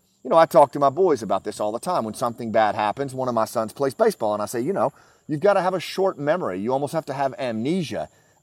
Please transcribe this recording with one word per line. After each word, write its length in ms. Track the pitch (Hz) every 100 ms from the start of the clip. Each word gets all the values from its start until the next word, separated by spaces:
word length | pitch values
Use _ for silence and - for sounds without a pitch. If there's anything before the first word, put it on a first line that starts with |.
| _ _
You 60 | 254
know, 80 | 165
I 100 | 160
talk 240 | 170 139
to 60 | 147
my 100 | 139
boys 320 | 135 190 131
about 220 | 104 95
this 160 | - -
all 120 | 107
the 80 | 107
time. 240 | 180 170
When 100 | 110
something 380 | 107 120 113 117
bad 240 | 110 107 95
happens, 380 | 104 104 139
one 160 | 131 127
of 60 | 113
my 100 | 110
sons 280 | 123 110
plays 200 | - 139
baseball, 400 | - 226 - 107
and 80 | 104
I 40 | 104
say, 140 | 123
"You 120 | 135
know, 180 | 185 120 - _ _ -
you've 120 | 147
gotta 220 | 196 196
have 120 | 180
a 60 | 185
short 380 | - - 190 -
memory. 420 | 143 180 127 92
You 140 | 107
almost 200 | 135 143
have 120 | 165 147
to 80 |
have 200 | 139 139 123
amnesia 720 | 127 110 127 185 151 90 73 _ _ _